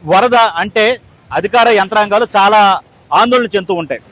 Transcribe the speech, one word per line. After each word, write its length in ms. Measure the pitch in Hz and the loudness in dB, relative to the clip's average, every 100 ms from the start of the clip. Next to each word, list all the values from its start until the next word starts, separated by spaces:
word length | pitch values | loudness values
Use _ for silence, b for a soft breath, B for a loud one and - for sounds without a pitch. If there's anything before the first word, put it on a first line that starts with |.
| 156 | 0
వరద 300 | 190 240 240 | 0 2 2
అంటే 640 | 226 165 196 226 214 240 _ _ _ | 0 -2 -4 -2 -2 -2 _ _ _
అధికార 340 | 143 190 240 233 | -6 -2 0 2
యంత్రాంగాలు 580 | 208 190 214 208 208 233 208 | 2 0 -2 0 -2 0 0
చాలా 440 | 196 214 202 185 _ _ _ | 2 4 2 0 _ _ _
ఆందోళన 340 | 156 233 247 233 202 | 0 2 0 -2 -4
చెందుతూ 180 | 185 | -4
ఉంటాయి. 280 | 175 156 120 _ | -6 -4 -10 _